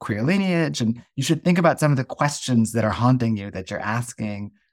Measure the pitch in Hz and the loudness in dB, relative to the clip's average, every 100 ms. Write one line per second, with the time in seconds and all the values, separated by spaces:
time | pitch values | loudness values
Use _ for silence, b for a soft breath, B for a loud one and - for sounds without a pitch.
0 | - 104 131 196 190 170 151 147 113 120 | -6 -2 0 0 2 0 0 0 -2 -2
1 | B - 131 160 180 180 170 127 151 135 | B -4 -2 0 2 4 4 4 2 2
2 | 123 - 143 143 - 120 110 113 107 98 | -2 -2 -2 -2 0 2 2 0 0 2
3 | 120 127 117 107 101 98 95 104 101 117 | 4 4 2 -2 -4 -8 -8 -6 -4 -4
4 | 123 - 107 101 104 - _ | -6 -6 -6 -6 -10 -16 _